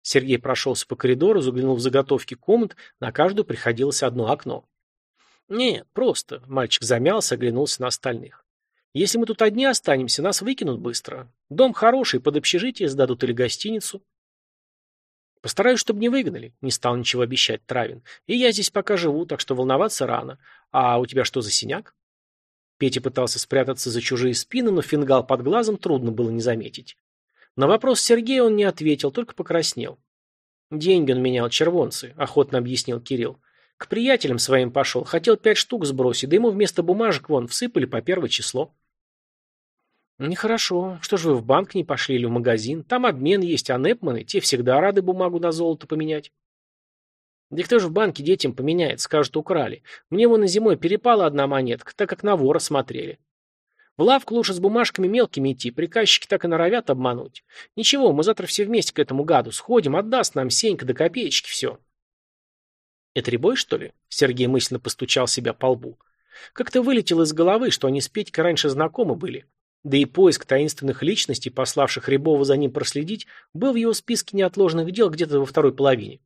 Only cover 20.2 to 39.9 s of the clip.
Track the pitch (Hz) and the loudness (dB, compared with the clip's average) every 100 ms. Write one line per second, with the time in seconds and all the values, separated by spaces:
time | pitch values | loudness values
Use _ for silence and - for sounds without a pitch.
20.2 | 131 131 _ - _ 131 123 120 123 131 | -6 -16 _ -20 _ 0 2 2 0 -2
21.2 | 120 - 107 - 113 160 - _ _ _ | -2 -4 -4 -4 -4 -8 -10 _ _ _
22.2 | _ _ _ _ _ _ 135 131 131 123 | _ _ _ _ _ _ -2 -2 -4 -2
23.2 | 123 - - 135 127 131 - 117 120 123 | -4 -4 -2 0 0 -4 -4 -4 -2 -2
24.2 | 127 117 - 247 240 185 - 151 139 135 | 0 -2 -4 -2 0 0 0 -2 4 2
25.2 | 117 131 123 208 220 208 - 143 117 110 | 4 0 2 0 0 -2 0 0 0 -2
26.2 | 117 117 113 113 92 - - - _ _ | -2 -2 -2 -2 -6 -14 -20 -20 _ _
27.2 | _ _ _ - 139 214 262 240 - 233 | _ _ _ -2 2 4 2 0 4 2
28.2 | 233 262 233 214 202 - 156 143 143 135 | 2 2 4 4 2 0 0 0 0 -4
29.2 | 233 - 170 165 156 - 117 - _ _ | -8 -10 -2 -2 -2 -4 -10 -12 _ _
30.2 | _ _ _ _ _ 156 160 185 143 127 | _ _ _ _ _ -4 2 2 4 2
31.2 | 127 127 117 - 160 175 147 - 123 147 | 2 0 -2 2 2 2 0 -4 -14 -6
32.2 | 143 - 139 131 123 127 - 120 120 131 | -2 2 2 0 -2 -6 -4 -8 -4 -4
33.2 | 117 - _ _ _ _ - - 240 254 | -4 -8 _ _ _ _ -6 -2 2 2
34.2 | 151 120 - 131 123 135 131 123 - 165 | 2 -2 2 4 4 0 0 -2 -2 -2
35.2 | 165 214 220 208 - 240 156 135 123 120 | 4 4 4 2 0 -4 -4 0 0 0
36.2 | 135 175 233 196 202 - 170 190 226 156 | 2 2 4 2 0 0 0 2 2 0
37.2 | - 147 120 - 240 196 131 123 - 185 | 0 -2 0 -4 -2 -2 -2 -2 -2 -2
38.2 | 143 - - 127 156 _ _ _ _ _ | -2 -4 -4 -4 -6 _ _ _ _ _
39.2 | _ _ _ _ _ _ _ | _ _ _ _ _ _ _